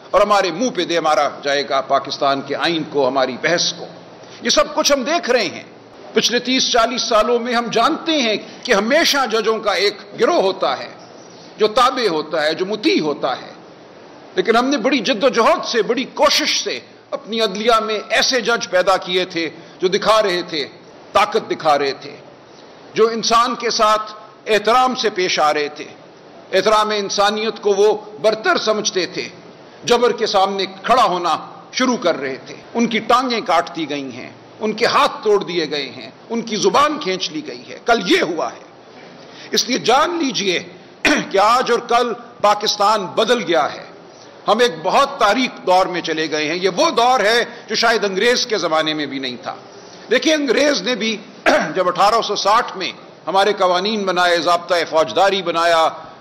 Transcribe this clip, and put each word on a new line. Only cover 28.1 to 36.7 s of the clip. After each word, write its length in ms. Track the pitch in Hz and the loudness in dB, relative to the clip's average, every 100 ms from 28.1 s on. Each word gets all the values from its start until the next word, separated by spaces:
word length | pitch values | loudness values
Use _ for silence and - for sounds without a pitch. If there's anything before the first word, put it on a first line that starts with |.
| - | -2
बरतर 360 | 202 214 370 339 | 0 0 0 0
समझते 560 | - 214 - 185 165 170 | 0 -2 -2 -4 -4 -6
थे, 240 | 120 - - - - - 143 | -10 -12 -20 -20 -20 -10 0
जबर 280 | 240 240 | 2 2
के 140 | 226 214 | 0 0
सामने 380 | 202 196 196 185 | 2 2 0 -6
खड़ा 380 | - - 254 | -6 0 4
होना 600 | 208 180 175 151 - - - - | 4 2 0 -2 -4 -18 -12 -2
शुरू 220 | 254 226 | 0 0
कर 180 | 170 143 | 0 -2
रहे 200 | 135 131 | -4 -8
थे। 200 | - 147 - 233 | -12 -18 -8 -2
उनकी 240 | 233 214 | 0 0
टांगें 420 | - 240 262 233 | 2 2 2 -2
काट 340 | 160 170 - - | 0 0 0 -4
दी 100 | 151 | -6
गई 260 | 143 135 | -6 -8
हैं, 240 | 113 82 - - - | -12 -14 -18 -20 -8
उनके 240 | 214 208 226 | -6 0 0
हाथ 220 | 220 277 | 2 0
तोड़ 360 | - 214 202 | 0 2 2
दिए 240 | 175 175 151 | 0 -4 -2
गए 160 | 147 | -4
हैं, 300 | 135 117 113 - - | -8 -12 -18 -18 -8
उनकी 260 | 233 - 208 | -8 -6 -2
जुबान 420 | 185 | 2